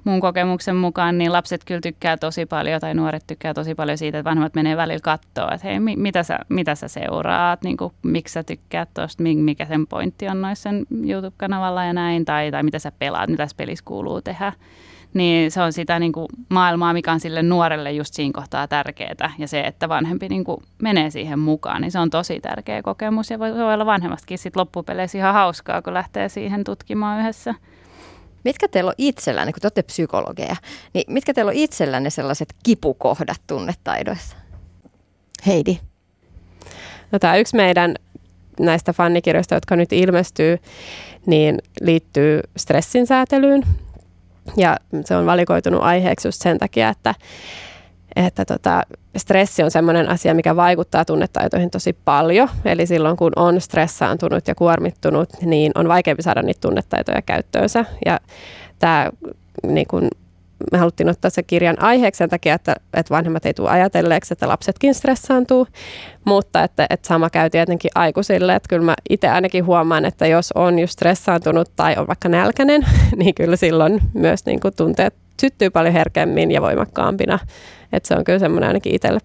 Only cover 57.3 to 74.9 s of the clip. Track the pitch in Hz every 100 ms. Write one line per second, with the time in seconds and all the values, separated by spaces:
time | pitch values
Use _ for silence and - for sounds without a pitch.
57.3 | - - - 208 233 233 - - 170 -
58.3 | - - - - - 170 156 - - -
59.3 | - _ - - 156 - 180 - - _
60.3 | _ _ - - 185 170 - 160 175 185
61.3 | 180 170 170 175 165 208 254 226 - 170
62.3 | 175 160 160 - - - - 160 151 165
63.3 | 160 151 - - 175 190 175 170 156 -
64.3 | 170 - - - - 277 262 262 262 -
65.3 | 254 254 254 254 - - - - - -
66.3 | 202 196 170 170 - 151 165 - 165 165
67.3 | 165 160 165 170 170 170 - 165 156 202
68.3 | 185 180 190 - 175 170 - - - 160
69.3 | 180 185 185 175 170 165 160 151 - 160
70.3 | 165 175 - 175 175 170 - 175 180 -
71.3 | 175 160 165 175 - 156 - - - 180
72.3 | 170 202 233 277 294 269 - - - 190
73.3 | - 170 175 170 160 160 208 - 220 165
74.3 | 196 - - 196 - 160